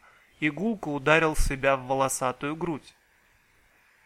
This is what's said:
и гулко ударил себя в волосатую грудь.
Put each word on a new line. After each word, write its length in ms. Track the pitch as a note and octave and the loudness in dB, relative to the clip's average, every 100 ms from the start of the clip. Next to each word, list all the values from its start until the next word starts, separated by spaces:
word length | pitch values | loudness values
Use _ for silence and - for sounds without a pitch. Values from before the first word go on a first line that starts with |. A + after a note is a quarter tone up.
| - _ _ _ | -18 _ _ _
и 100 | D3+ | -4
гулко 380 | D3 G#3 A3 D3+ | -2 -4 -4 -6
ударил 480 | C#3+ C3+ D#3 D#3+ D3+ | -2 4 4 4 2
себя 400 | - C3+ C3+ C3+ | 0 0 0 0
в 100 | B2+ | 0
волосатую 680 | C3+ C3+ - C3 B2+ C#3+ D#3+ | 0 0 0 -4 -4 -6 -6
грудь. 400 | F3 D3 - - _ _ _ _ _ _ _ _ _ _ | -6 -6 -10 -20 _ _ _ _ _ _ _ _ _ _